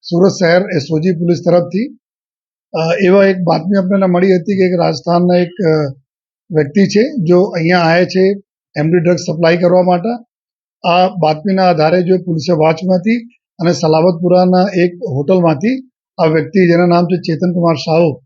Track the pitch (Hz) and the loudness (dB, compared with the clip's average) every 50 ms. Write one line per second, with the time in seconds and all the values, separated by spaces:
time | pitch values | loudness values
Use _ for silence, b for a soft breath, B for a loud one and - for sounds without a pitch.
0 | _ - 175 170 180 196 - - 185 165 170 180 190 202 185 156 131 139 160 156 | _ -4 0 2 2 2 2 0 0 2 2 2 0 0 -4 -6 -4 -4 -4 -2
1 | 160 185 185 160 175 170 175 143 - 175 170 180 170 175 170 190 233 294 - _ | -2 -2 -2 -2 -2 -2 -2 -2 0 0 0 0 0 -2 -6 -6 -6 -6 -10 _
2 | _ _ _ _ _ _ _ _ _ _ _ _ _ _ - 170 160 165 170 170 | _ _ _ _ _ _ _ _ _ _ _ _ _ _ -8 -6 -2 -2 -2 0
3 | 196 180 185 202 196 196 190 185 180 165 160 160 156 180 202 196 185 185 196 196 | 2 2 4 4 4 2 2 0 0 -2 -2 -2 -2 -2 -2 -2 0 0 0 0
4 | 190 185 175 180 180 196 185 180 160 - 202 190 185 185 180 175 165 160 160 - | 0 0 0 2 2 2 2 0 0 -2 -2 0 0 0 0 0 -2 -2 -2 -4
5 | - - 170 175 175 180 180 175 180 175 175 - 202 160 156 156 151 139 135 - | -4 -2 0 0 2 2 2 2 0 -2 -4 -4 0 0 0 0 -2 -4 -6 -12
6 | _ _ _ _ _ _ _ _ _ _ 185 156 151 143 - 202 196 180 - 202 | _ _ _ _ _ _ _ _ _ _ -2 -2 -2 0 2 0 0 2 2 0
7 | 226 285 320 269 175 156 175 180 185 214 220 175 160 165 180 180 170 165 165 175 | 0 0 -2 -4 0 2 2 2 2 0 -2 -4 -2 0 0 2 2 2 2 2
8 | 180 175 180 185 190 190 202 202 - _ _ _ _ _ _ 156 151 160 170 180 | 0 0 0 0 0 0 0 -4 -10 _ _ _ _ _ _ -4 -2 0 0 0
9 | 160 175 180 165 - - 165 160 170 165 175 175 180 175 175 185 180 180 180 175 | 2 0 0 -2 -2 -8 -6 0 0 2 2 2 2 2 2 2 2 2 0 0
10 | 170 220 240 240 - _ _ _ _ _ _ _ _ _ _ _ - 190 170 180 | -2 -4 -8 -8 -12 _ _ _ _ _ _ _ _ _ _ _ -2 0 2 2
11 | 185 185 185 180 160 151 156 151 151 202 190 190 190 180 175 151 151 156 170 185 | 2 0 0 -2 -2 -2 0 0 0 -2 0 2 2 2 2 2 2 2 2 0
12 | 180 165 185 185 185 180 170 156 131 - 175 156 156 156 165 165 185 180 185 180 | 2 0 0 -2 0 -4 -6 -6 -2 -2 0 0 2 0 0 -2 -2 -2 -2 0
13 | 175 214 226 240 233 b b b _ _ _ _ 180 170 170 135 170 160 156 160 | 0 -2 -2 -2 -4 b b b _ _ _ _ -2 -2 -2 0 0 0 2 2
14 | 160 185 180 165 175 180 175 180 180 185 185 185 185 202 190 180 175 180 175 - | 2 2 0 0 0 0 2 2 2 2 2 2 0 0 0 0 -2 -2 -2 -6
15 | - 214 131 135 143 - 190 185 170 165 156 135 165 220 262 262 - _ _ _ | -10 -6 -6 -6 -2 0 0 2 2 0 0 0 -2 -4 -4 -4 -8 _ _ _
16 | _ _ _ - 175 160 156 160 151 156 - 202 185 170 170 165 180 175 175 170 | _ _ _ -2 -2 0 0 0 -2 -2 0 2 2 2 2 2 2 2 2 2
17 | 175 160 185 170 175 - 160 156 185 180 175 180 170 170 165 139 - - 160 160 | 0 0 -2 -4 -2 -4 -6 -4 -2 -4 -2 -2 0 -2 -2 -2 -2 -2 0 0
18 | 175 160 135 - _ | 2 0 -2 -6 _